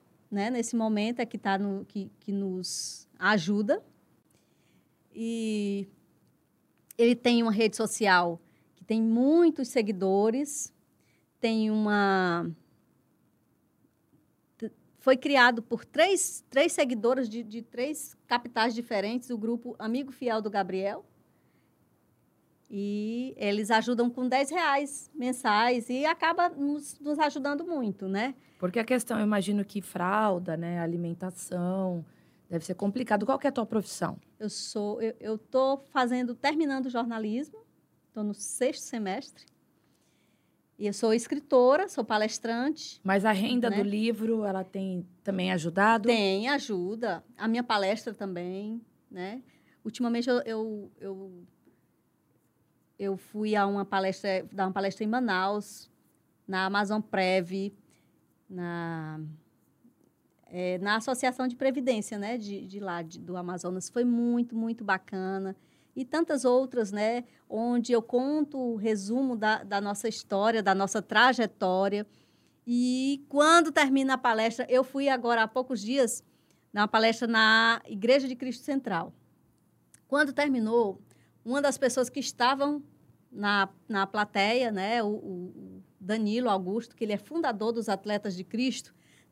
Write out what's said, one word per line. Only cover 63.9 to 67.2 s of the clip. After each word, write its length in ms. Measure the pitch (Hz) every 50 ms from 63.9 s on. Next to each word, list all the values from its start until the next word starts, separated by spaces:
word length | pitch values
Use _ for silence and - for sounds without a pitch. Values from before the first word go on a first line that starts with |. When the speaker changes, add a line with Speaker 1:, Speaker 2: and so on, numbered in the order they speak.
| - 240
Speaker 1:
muito, 540 | 240 247 240 233 240 240 240 240 240 240 220
muito 260 | 226 226 226 233 233
bacana. 720 | 220 208 202 190 - - 202 185 190 190 196 190 190 190 190 - _ _ _ _ _ _ _
E 80 | 262 262
tantas 400 | 247 - 320 330 330 302 254 254
outras, 480 | 247 247 254 269 254 254 247 220 190
né, 320 | 202 208 214 220 240 240